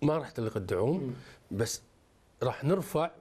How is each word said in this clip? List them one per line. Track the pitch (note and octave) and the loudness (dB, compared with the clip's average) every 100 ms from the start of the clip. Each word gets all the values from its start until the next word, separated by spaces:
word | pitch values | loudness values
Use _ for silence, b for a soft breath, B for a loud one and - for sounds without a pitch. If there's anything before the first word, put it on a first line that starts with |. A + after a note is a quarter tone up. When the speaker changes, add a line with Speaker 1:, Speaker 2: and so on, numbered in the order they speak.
Speaker 1:
ما | D3 D#3 | 2 2
راح | C3+ | 0
تلغي | - A2 G#2+ | -4 -2 -2
الدعوم، | F#2+ F#2 A#2 F3 | 0 2 2 2
Speaker 2:
مم. | C3+ B2+ B B - G2 | -2 -8 B B -8 -2
Speaker 1:
بس | A2+ - - _ _ _ _ - | -2 -2 -12 _ _ _ _ -2
راح | B2+ - | -2 0
نرفع | C#3 F#3+ - D#3 E3 - | 2 2 2 0 -2 -4